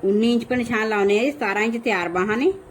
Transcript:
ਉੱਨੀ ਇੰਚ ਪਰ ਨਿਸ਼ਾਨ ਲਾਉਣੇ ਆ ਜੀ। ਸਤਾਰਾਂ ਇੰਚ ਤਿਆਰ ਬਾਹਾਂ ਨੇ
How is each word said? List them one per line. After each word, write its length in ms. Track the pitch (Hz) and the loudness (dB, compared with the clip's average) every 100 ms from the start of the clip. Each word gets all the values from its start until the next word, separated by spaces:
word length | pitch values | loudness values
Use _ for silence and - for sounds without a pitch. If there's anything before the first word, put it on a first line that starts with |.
ਉੱਨੀ 280 | 196 208 226 | 2 2 2
ਇੰਚ 100 | 240 - | 2 0
ਪਰ 120 | 247 | -4
ਨਿਸ਼ਾਨ 300 | 233 226 220 | -2 -2 0
ਲਾਉਣੇ 300 | 208 196 208 | 0 2 2
ਆ 40 | |
ਜੀ। 80 | 262 | 2
ਸਤਾਰਾਂ 300 | 294 214 202 | -2 -4 0
ਇੰਚ 160 | 220 233 | -2 -2
ਤਿਆਰ 320 | 233 190 175 | -2 -2 -2
ਬਾਹਾਂ 280 | 180 196 220 | -2 -2 2
ਨੇ 140 | 311 392 - | 0 -2 -12